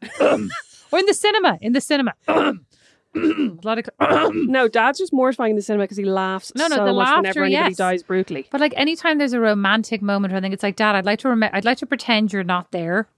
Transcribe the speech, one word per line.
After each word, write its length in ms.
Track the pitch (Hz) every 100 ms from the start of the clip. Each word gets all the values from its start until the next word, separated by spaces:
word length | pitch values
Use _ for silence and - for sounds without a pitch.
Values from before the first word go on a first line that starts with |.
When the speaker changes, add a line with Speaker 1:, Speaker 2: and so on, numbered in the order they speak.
| - -
Speaker 1:
<coughs> 280 | - - 214 679 - - _
Or 60 | 339
in 60 |
the 80 | 392
cinema, 460 | - 415 427 349 170
in 120 | 214
the 60 | 254
cinema. 320 | - 294 240 -
<coughs> 60 | -
A 300 | - 285 196 - _ _ _ _ 311 330 302 254 170
lot 160 | 202 226
of 100 | - -
cl- 320 | 294 294 226
<coughs> 140 | 330 277
Speaker 2:
No, 200 | 262 233
Dad's 300 | 339 233 277
just 140 | 370
mortifying 380 | 269 254 262 226
in 60 | 214
the 60 |
cinema 240 | 196 208 196
'cause 100 | 202
he 60 |
laughs 480 | 196 190 190 190 -
Speaker 1:
No, 140 | 247 320
no, 80 | 277
Speaker 2:
so 80 | 202
Speaker 1:
the 60 |
Speaker 2:
much 140 | - 247
Speaker 1:
laughter, 100 | 311
Speaker 2:
whenever 260 | - 294
anybody 260 | 233 285 339
Speaker 1:
yes. 60 | 185
Speaker 2:
dies 260 | 185 185
brutally. 440 | - 185 185 143 -
Speaker 1:
But, 100 | 277
like, 100 | 302 -
anytime 420 | 294 320 339 302
there's 140 | 277
a 60 | 240
romantic 600 | 220 208 196 220 214 220
moment, 320 | 202 202 196
I 80 | 190
think 140 | 190
it's 80 | 196
like, 140 | 202 185
"Dad, 180 | 214
I'd 100 | 202 190
like 120 | 208
to 80 | 262
rem-, 220 | 233 214
I'd 120 | 196 220
like 120 | 262
to 80 | 269
pretend 460 | 254 - 220 214
you're 120 | 196
not 260 | 180 180 175
there, 360 | 180 165 190 214